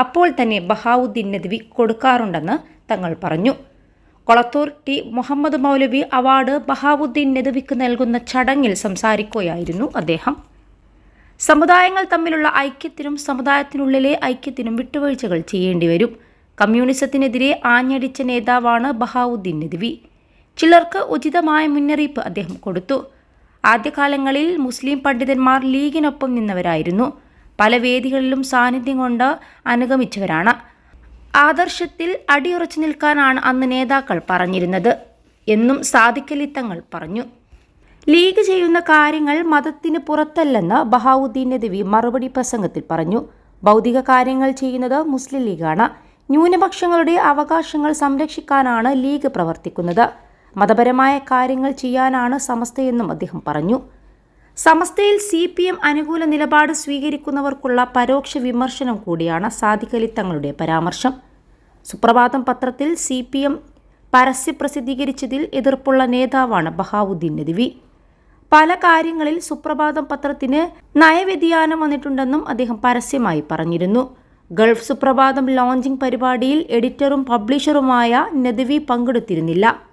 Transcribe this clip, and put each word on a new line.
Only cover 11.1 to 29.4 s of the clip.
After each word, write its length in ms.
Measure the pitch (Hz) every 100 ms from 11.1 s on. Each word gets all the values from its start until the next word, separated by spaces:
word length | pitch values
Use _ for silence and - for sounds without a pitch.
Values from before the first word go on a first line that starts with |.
| _ _ - -
സമുദായങ്ങൾ 580 | 302 339 359 370 381 370
തമ്മിലുള്ള 380 | 339 330 311 302 -
ഐക്യത്തിനും 500 | 277 269 330 - 294 294
സമുദായത്തിനുള്ളിലെ 840 | 294 269 269 285 277 277 269 269 269 - 254
ഐക്യത്തിനും 460 | 254 285 269 226 226
വിട്ടുവീഴ്ചകൾ 580 | 254 294 285 262 214 170 165
ചെയ്യേണ്ടി 340 | 190 185 175 170
വരും. 200 | 170 226 - _ _ _ -
കമ്മ്യൂണിസത്തിനെതിരെ 880 | 208 233 254 262 277 277 269 247 269 - 247
ആഞ്ഞടിച്ച 460 | 240 254 269 262 262 254
നേതാവാണ് 600 | 247 226 247 240 233 262 226
ബഹാവുദ്ദീൻ 560 | 240 254 247 233 185 156
നദ്വി. 280 | 147 165 233 - _ _ _ _ _ -
ചിലർക്ക് 420 | 320 339 339 381 -
ഉചിതമായ 500 | 302 302 330 311 302 311
മുന്നറിയിപ്പ് 480 | 285 285 302 294 240 -
അദ്ദേഹം 260 | 175 160 185 202
കൊടുത്തു. 320 | 180 185 269 - _ _ _ _ _ -
ആദ്യകാലങ്ങളിൽ 760 | 226 294 294 285 277 269 277 330 349 254
മുസ്ലിം 340 | 240 262 285 277
പണ്ഡിതന്മാർ 520 | 247 262 262 262 262 262
ലീഗിനൊപ്പം 560 | 262 294 311 294 285 262 240
നിന്നവരായിരുന്നു. 680 | 214 180 175 160 160 190 262 - _ _ - -
പല 100 | 214 240 247
വേദികളിലും 540 | 254 262 269 262 269 262
സാന്നിധ്യം 480 | 254 247 262 247 262
കൊണ്ട് 240 | 254 240 262 311